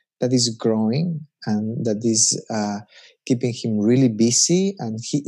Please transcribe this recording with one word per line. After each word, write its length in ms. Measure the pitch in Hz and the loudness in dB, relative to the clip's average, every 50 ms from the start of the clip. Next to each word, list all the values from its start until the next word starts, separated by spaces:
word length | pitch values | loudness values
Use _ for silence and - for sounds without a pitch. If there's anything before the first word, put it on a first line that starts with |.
| _ _ _ _ | _ _ _ _
that 120 | 127 123 | 0 2
is 240 | 127 123 117 120 110 - - | 2 2 2 0 -2 -2 0
growing 640 | 113 110 110 110 110 120 151 175 180 160 147 151 - _ _ - | 0 2 2 0 0 0 0 -2 -2 -4 -6 -10 -14 _ _ -4
and 380 | 113 107 107 107 110 117 - 113 | -4 -2 -2 -2 -4 -4 -2 -2
that 160 | 113 104 107 117 117 110 | -2 -2 0 0 0 2
is, 80 | 107 - - - - - - 113 107 | 2 2 0 0 -4 -6 -6 -4 -4
uh, 200 | 104 104 101 101 110 _ - - - - _ _ _ | -2 -4 -4 -8 -10 _ -20 -20 -20 -20 _ _ _
keeping 280 | - 131 123 131 120 110 - | -2 -2 0 0 -4 -4 -4
him 200 | - 117 107 104 101 113 | -4 -2 0 2 2 4
really 220 | 123 131 135 120 107 104 113 | 4 4 4 2 4 2 2
busy. 500 | 120 123 - - - 170 185 190 196 196 - | 2 4 2 2 2 2 2 2 0 -2 -4
And 220 | 131 110 110 113 | -8 -8 -8 -8
he 160 | 117 - - 143 - | -6 -4 -4 -2 0